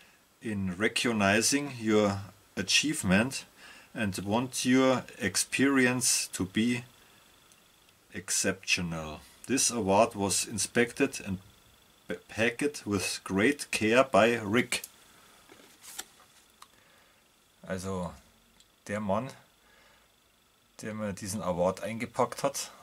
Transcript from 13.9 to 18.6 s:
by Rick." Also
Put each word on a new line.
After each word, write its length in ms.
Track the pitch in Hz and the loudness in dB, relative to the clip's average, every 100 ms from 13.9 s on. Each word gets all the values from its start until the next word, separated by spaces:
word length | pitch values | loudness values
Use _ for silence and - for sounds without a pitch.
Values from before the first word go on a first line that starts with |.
| 120 | 4
by 340 | 131 113 113 117 | 6 6 4 2
Rick." 440 | 104 117 123 - - - - - - - - - - - - - - _ _ _ _ _ - _ _ _ _ _ _ _ _ _ | 0 0 0 -4 -8 -18 -20 -20 -20 -20 -20 -20 -20 -20 -18 -18 -18 _ _ _ _ _ -20 _ _ _ _ _ _ _ _ _
Also 520 | - 92 95 92 87 76 _ _ _ _ | -10 -8 -6 -6 -6 -10 _ _ _ _